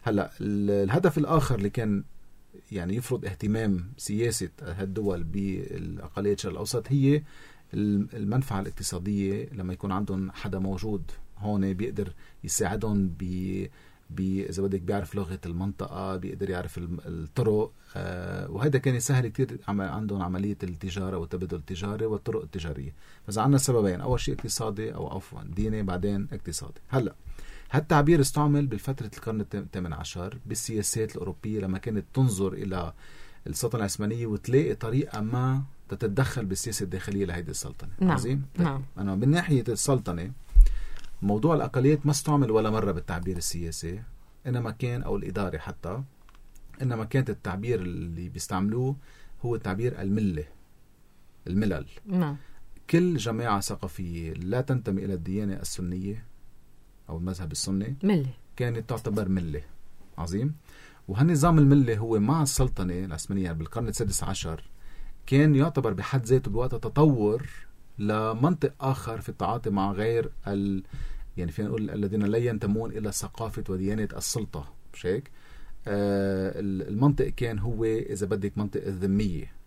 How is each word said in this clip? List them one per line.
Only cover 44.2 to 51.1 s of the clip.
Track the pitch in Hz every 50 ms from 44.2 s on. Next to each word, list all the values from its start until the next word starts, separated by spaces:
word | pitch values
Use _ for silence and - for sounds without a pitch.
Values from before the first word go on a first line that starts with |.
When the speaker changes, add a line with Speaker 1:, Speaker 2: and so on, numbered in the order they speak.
| - - - - - 131
Speaker 1:
إنما | 120 120 120 113
كان، | 110 - - 123 120 120 -
أو | - 101
الإداري | 98 - - 92 104 101 90 - 76
حتى، | - - - - - 82 92 120 139 135 - - - - - - - - - - - - - -
إنما | 135 127 120 110 110
كانت | 110 - 135 131 -
التعبير | 104 - - 104 90 95 104 120 120 107
اللي | 92 90 87 90 85 85 82 85 87 87
بيستعملوه | 87 87 - - 101 92 95 104 113 123 127 131 143 139 - - - - - - - - -
هو | 120 117
تعبير | 110 - - 95 98 113 123 - -
الملة، | 98 95 101 107 107 98 85 76 73 - - - - _ - - - _ - - - -